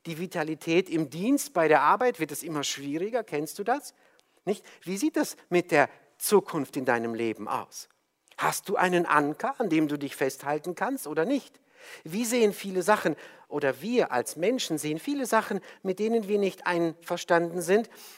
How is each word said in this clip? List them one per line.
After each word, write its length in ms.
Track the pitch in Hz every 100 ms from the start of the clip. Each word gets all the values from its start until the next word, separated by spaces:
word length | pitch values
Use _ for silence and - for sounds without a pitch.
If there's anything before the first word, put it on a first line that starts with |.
Die 140 | 165 156
Vitalität 720 | 185 175 151 156 165 170 185
im 180 | 160 151
Dienst, 460 | 160 220 277 -
bei 120 | 175 156
der 140 | 147
Arbeit, 400 | 147 202 254 -
wird 100 | 156
es 120 | 147
immer 200 | 165 151
schwieriger? 640 | 135 139 139 156 208 240
Kennst 340 | - 147 156 -
du 60 |
das? 300 | 202 285 - - _ _ _ _
Nicht? 180 | 180 208 - -
Wie 160 | 170 196
sieht 180 | 302 302
es 220 | - - -
mit 220 | 180 -
der 180 | 151 127 - _ -
Zukunft 580 | - 202 - 160 127 147
in 80 |
deinem 300 | 127 117 117
Leben 340 | 113 113 107 104
aus? 400 | 120 - - - _ _ _ _ -
Hast 320 | 156 - -
du 80 | -
einen 300 | 180 175 170
Anker, 480 | 147 147 151 254 277
an 120 | 208
dem 180 | 156 151
du 80 | 147
dich 180 | 139
festhalten 600 | - 135 - 143 151 175
kannst 320 | - 208 269 -
oder 180 | -
nicht? 340 | 196 277 - _ _ _ - -
Wie 220 | 160 196 233
sehen 260 | 247 214
viele 300 | - 196 185
Sachen, 340 | 180 208 175 147 - - -
oder 320 | 147 139 127
wir 320 | 202 247 160
als 240 | 123 - 151
Menschen 400 | 185 262 - 151
sehen 220 | 151 160
viele 260 | - 285
Sachen, 360 | 240 226 - 202 - -
mit 160 | 190 185
denen 280 | 220 233 196
wir 100 | 208
nicht 280 | 190 - 180
einverstanden 960 | 175 170 156 - 175 - 170 170 175
sind, 260 | 170 208 226 - -